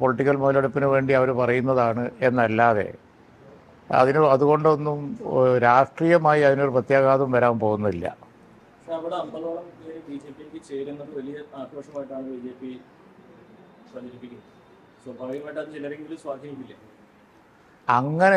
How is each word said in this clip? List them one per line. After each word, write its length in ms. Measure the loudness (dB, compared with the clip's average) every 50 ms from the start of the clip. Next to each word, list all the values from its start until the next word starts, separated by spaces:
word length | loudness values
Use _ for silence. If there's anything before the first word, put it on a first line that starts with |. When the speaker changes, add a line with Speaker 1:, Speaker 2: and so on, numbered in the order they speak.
Speaker 1:
പൊളിറ്റിക്കൽ 360 | 0 0 0 2 0 0 0 2 2
മുതലെടുപ്പിന് 420 | 2 2 2 0 0 0 0 0
വേണ്ടി 280 | 2 2 2 2 2 2
അവർ 180 | 2 2 2 0 0
പറയുന്നതാണ് 680 | 0 0 0 0 0 0 2 2 2 2 0 -2 -6 -8 -4 -2 0 0
എന്നല്ലാതെ 680 | 2 2 2 2 4 4 4 4 4 2 -2 -4 -8 -16 _ _ _ _ _ _ -20 -20 -20 -20 -20 -20 -20 -20 -20 -18 -6 0 2 2
അതിന്, 180 | 4 4 4 4 4 4 4
അതുകൊണ്ടൊന്നും, 640 | 4 4 4 4 4 4 2 2 2 0 -4 -6 -6 -8 -10 -10 -10 -8 -4 0 2
ഏഹ്, 180 | 2 4 4 4 4 6
രാഷ്ട്രീയമായി 720 | 6 6 4 2 0 -2 2 4 4 4 4 4 4 4 4 4
അതിനൊരു 240 | 4 4 2 0 0
പ്രത്യാഘാതം 560 | 0 0 2 2 4 4 4 4 2 2 2 2
വരാൻ 240 | 2 2 2 2 2 0
പോകുന്നില്ല. 420 | 0 0 0 0 -2 -2 -2 -6 -8
Speaker 2:
പക്ഷേ 840 | -8 -12 -18 -20 -20 -20 -20 -20 -20 -20 _ _ _ _ _ -10 -10 -8
അവിടെ 160 | -8 -6 -8 -8 -8
അമ്പതോളം 420 | -10 -10 -10 -10 -8 -8 -10 -12 -16 -20 -20
പേര് 180 | -20 -18 -18 -18 -16 -14
ബി 80 | -16 -16 -16
ജെ 80 | -18 -20 -20
പിയിലേക്ക് 240 | -20 -20 -18 -20 -16 -12
ചേരുന്നത് 420 | -10 -10 -10 -10 -12 -14 -14 -14 -12 -12
വലിയ 200 | -12 -12 -12 -14 -16 -16 -16 -16
ആക്രോശമായിട്ടാണ് 640 | -16 -14 -16 -18 -18 -14 -14 -14 -12 -12 -12 -12 -12
ബി 160 | -12 -12 -12 -14 -14
ജെ 60 | -14 -14
പി 100 | -14 -14 -14 -16 -20 -20 -20 -20 -20 -20 -20 -20 -20 -20 -20 -20 -20 -20 -20 -20 -20 -20 -20 -20 -20 -20
പ്രചരിപ്പിക്കുന്നത്. 580 | -18 -18 -18 -18 -18 -20 -20 -20 -20 -20 -20 _ _ _ _ _ -20 _ _ _ _ _ -20
സ്വാഭാവികമായിട്ട് 560 | -18 -14 -12 -10 -10 -10 -10 -10 -10 -10 -10
അത് 140 | -10 -10 -12
ചിലരെങ്കിലും 420 | -12 -12 -12 -12 -12 -14 -14 -14 -12 -10
സ്വാധീനിക്കില്ലേ? 540 | -10 -12 -10 -12 -14 -16 -16 -16 -18 -20 -20 -20 -20 -20 _ _ _ _ _ _ _ _ _ _ _ _ _ _ _ _ _ _ 0 0 0
Speaker 1:
അങ്ങനെ 380 | 0 -2 0 2 4 4 4